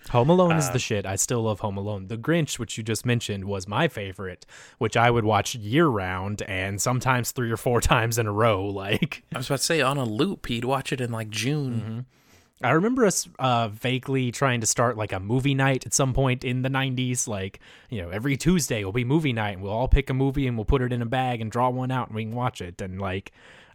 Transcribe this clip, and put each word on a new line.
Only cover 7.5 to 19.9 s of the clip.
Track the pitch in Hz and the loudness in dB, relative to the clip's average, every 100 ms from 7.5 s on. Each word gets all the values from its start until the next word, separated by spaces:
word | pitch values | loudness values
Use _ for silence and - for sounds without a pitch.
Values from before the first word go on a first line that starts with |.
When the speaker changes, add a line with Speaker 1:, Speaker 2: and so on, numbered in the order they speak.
Speaker 1:
or | 113 | -2
four | 127 120 | 2 2
<laughs> | - 131 | 4 4
times | 113 117 | 2 0
in | 107 | 0
a | |
row. | 101 117 98 101 | 2 2 2 -2
Like, | 98 98 107 151 - - | -4 -4 -2 -2 -6 -10
Speaker 2:
I | 123 | -8
was | 127 | -4
about | 139 | -2
to | - | 0
say, | 165 | 2
on | 131 143 | 2 0
a | 120 | -2
loop, | 107 185 - - | 0 -2 -2 -4
he'd | 117 117 | -2 0
watch | 135 - | -2 -2
it | 131 | -4
in, | 120 | -4
like, | 113 110 | -4 -6
June. | 107 123 151 131 | -4 -2 -2 -2
Speaker 1:
Mm-hmm. | 113 107 113 127 _ _ _ _ - | -4 -4 -8 -10 _ _ _ _ -2
I | 123 | 2
remember | 151 214 262 208 | 4 4 4 4
us, | - - - | 2 -4 -2
uh, | 131 120 113 | 2 2 0
vaguely | 107 127 127 131 135 123 | -2 -2 -2 0 0 0
trying | - 139 120 | 0 0 2
to | 110 | 0
start, | - 120 110 | 2 2 0
like, | 107 | -4
a | 95 | -4
movie | 98 127 139 135 | 0 2 2 4
night | 135 127 - | 4 2 0
at | - | 0
some | 131 | 2
point | 127 135 123 | 2 2 0
in | 131 123 | -2 -2
the | 131 | 0
nineties. | 135 135 127 127 123 - | 0 0 0 0 -2 -2
Like, | 101 95 - - - - | -4 -6 -10 -20 -20 -10
you | 110 | -8
know, | 85 | -6
every | 98 139 135 | -4 -2 0
Tuesday | 160 180 - 117 95 | 2 2 2 -2 -2
will | |
be | 120 | -2
movie | 120 156 151 | 2 2 2
night, | 113 104 | 0 -2
and | 92 | -4
we'll | 98 | -4
all | 110 | -2
pick | 131 | 4